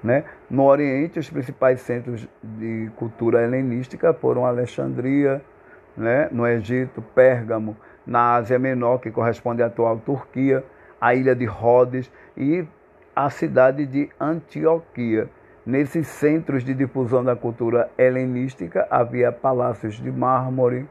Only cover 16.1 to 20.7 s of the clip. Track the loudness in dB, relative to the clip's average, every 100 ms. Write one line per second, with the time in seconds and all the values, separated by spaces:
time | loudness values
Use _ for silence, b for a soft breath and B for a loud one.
16.1 | 0 0 2 0 -4 -2 -2 -2 -2 0
17.1 | 2 2 -2 -4 -4 0 0 0 2 2
18.1 | 2 -2 -4 -6 -8 -6 -2 0 2 0
19.1 | 2 0 0 -2 0 -2 -4 -8 -8 -8
20.1 | -2 0 0 0 0 0